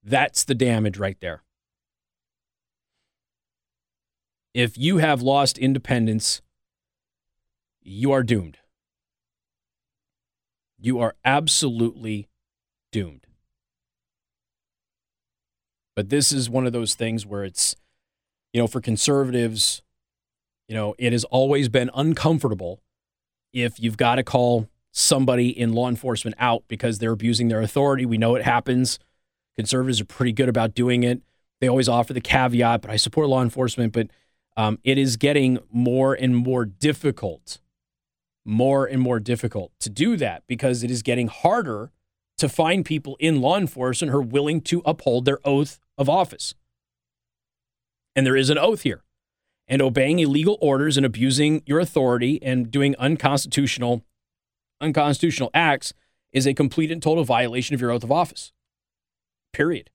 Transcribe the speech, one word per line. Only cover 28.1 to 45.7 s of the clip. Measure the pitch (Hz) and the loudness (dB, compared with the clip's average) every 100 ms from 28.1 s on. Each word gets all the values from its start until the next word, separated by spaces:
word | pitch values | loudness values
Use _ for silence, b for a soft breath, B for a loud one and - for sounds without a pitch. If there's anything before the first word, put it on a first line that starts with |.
| 113 | 0
know | 113 120 | 2 2
it | |
happens. | 117 120 - 127 127 - _ _ _ _ _ - | 2 0 0 0 0 -4 _ _ _ _ _ -8
Conservatives | 107 131 127 110 | -2 -2 0 -2
are | 101 | -4
pretty | - 123 | -2 -2
good | 110 127 | 2 2
about | 120 113 113 | 2 -2 0
doing | 123 123 | 0 2
it. | 120 123 _ _ _ _ | 2 -2 _ _ _ _
They | 127 | 0
always | 127 127 | 2 2
offer | 120 113 | 2 0
the | 123 | -4
caveat, | - 135 127 120 117 117 | 0 0 2 2 2 0
"But | - | -2
I | 107 | -4
support | - - 151 | -2 0 2
law | 131 | 2
enforcement." | 123 131 123 - 113 | 0 0 -4 0 -2
But, | 117 104 _ _ _ _ - | -2 -4 _ _ _ _ -2
um, | 110 107 | -2 0
it | 131 135 | 0 2
is | 135 117 | 2 2
getting | 143 147 131 127 - | 0 2 0 0 -2
more | 117 123 131 135 | 0 0 2 2
and | 135 127 123 | 2 0 0
more | 127 127 | 0 -2
difficult, | 113 95 151 143 147 - 101 78 - - _ _ _ _ _ _ _ _ 107 | -4 -2 -2 0 -4 -4 -8 -10 -18 -20 _ _ _ _ _ _ _ _ -2
more | 110 131 139 135 | 2 4 2 0
and | 131 | 0
more | 127 120 | 0 0
difficult | 107 120 113 104 87 _ | -2 -2 -2 -6 -10 _
to | 110 | -10
do | 104 185 220 | -2 0 0
that | 120 82 _ | -2 -6 _
because | 120 139 123 | -2 -2 -2
it | 120 | -4
is | 123 | -4
getting | 110 123 117 | -2 -2 -2
harder | - 170 233 165 107 117 _ _ _ _ - | 0 0 2 -2 -6 -10 _ _ _ _ -4
to | 143 | -2
find | - 160 190 - | 0 2 0 0
people | 156 139 139 | -6 -6 -4
in | 160 147 | 0 2
law | 127 190 | 2 0
enforcement | 180 131 127 123 156 | -2 -4 -4 -2 -2
who | 139 | -2
are | |
willing | 120 135 147 160 | 0 -2 -2 -4
to | - 175 - | -2 -2 0
uphold | 165 - 120 123 | -2 0 0 0
their | - | -2
oath | 143 139 147 | 0 0 0